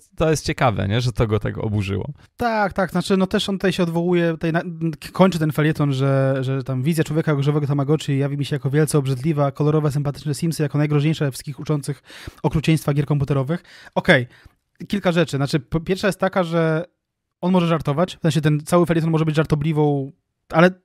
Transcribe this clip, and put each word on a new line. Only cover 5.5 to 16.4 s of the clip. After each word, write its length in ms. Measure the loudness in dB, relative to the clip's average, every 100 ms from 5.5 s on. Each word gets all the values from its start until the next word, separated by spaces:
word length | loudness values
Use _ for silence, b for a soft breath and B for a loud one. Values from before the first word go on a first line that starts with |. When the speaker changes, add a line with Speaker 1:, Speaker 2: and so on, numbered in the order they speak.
Speaker 2:
felieton, 420 | 2 0 2 0
że, 440 | 2 2 2 2 0
że 220 | -2 -4
tam 200 | -4 -2
wizja 200 | 0 0
człowieka 320 | 0 0 0 0
żywego 260 | 2 0 0
Tamagotchi 500 | -2 0 -2 0 -2
jawi 200 | -2 -4
mi 80 | -4
się 100 | -2
jako 140 | 0
wielce 280 | 0 2 2
obrzydliwa, 540 | 0 -2 -2 0 0
kolorowe, 400 | 0 0 2 0
sympatyczne 420 | -2 -4 -6 -6 -2
Simsy 280 | -2 -2
jako 140 | -2 0
najgroźniejsze 480 | 2 2 2 0 -2
ze 60 |
wszystkich 280 | -4 -12 -10
uczących 440 | -4 -4 -4 -10 B B B B
okrucieństwa 500 | -2 0 2 2 2
gier 120 | -2 0
komputerowych. 580 | 0 0 -2 -2 -6 -8 B B -4
Okej, 320 | 4 4 2 b b _ _ -18 -6
kilka 240 | -2 0
rzeczy. 260 | 2 0 0
Znaczy, 220 | 0 -2
po-, 200 | -2 -6
pierwsza 280 | -2 -2 0
jest 120 | 0
taka, 240 | -2 0